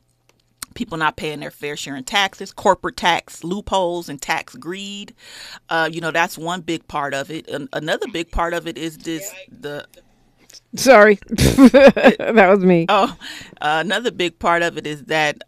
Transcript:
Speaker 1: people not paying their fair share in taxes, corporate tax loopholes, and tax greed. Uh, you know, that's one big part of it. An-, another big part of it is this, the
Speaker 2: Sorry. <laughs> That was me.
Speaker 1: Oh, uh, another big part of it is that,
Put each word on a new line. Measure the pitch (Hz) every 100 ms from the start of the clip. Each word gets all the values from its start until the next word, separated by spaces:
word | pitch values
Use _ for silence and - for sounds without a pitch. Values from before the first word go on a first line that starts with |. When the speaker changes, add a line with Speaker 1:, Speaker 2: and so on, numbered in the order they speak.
| _ _ _ _ _ _ -
Speaker 1:
people | - - 160
not | 156 -
paying | 156 147
their | 147
fair | - 147 147
share | 143 143
in |
taxes, | - 208 196 - 196
corporate | - 208 180 - -
tax | 180 170 - -
loopholes, | 165 202 - 196 175 175 175
and | 139
tax | - 160 -
greed. | - 165 190 196 202 202 _ - - - - -
Uh, | 165 160
you | 165
know, | 160
that's | 165 175 -
one | 165 180
big | 160 160 -
part | 151 143
of | 135 139
it. | 160 -
An-, | 143 135
another | 151 151 214 339
big | 170 170
part | 220 170
of | 170 165
it | 127
is | 160 156
this, | 165 160 - - -
the | - 143 147 - _ _ _ _ _ _ - _ -
Speaker 2:
Sorry. | 262 220 214 202
<laughs> | -
That | 233 131 - 254 269 262 - 247 - - 220 185
was | 202
me. | 185 170 165
Speaker 1:
Oh, | 202 208 175 - - - -
uh, | 151 160
another | 165 196 240
big | 180 175 -
part | 185 170
of | 170 156
it | 147
is | 147
that, | 127 156 151 143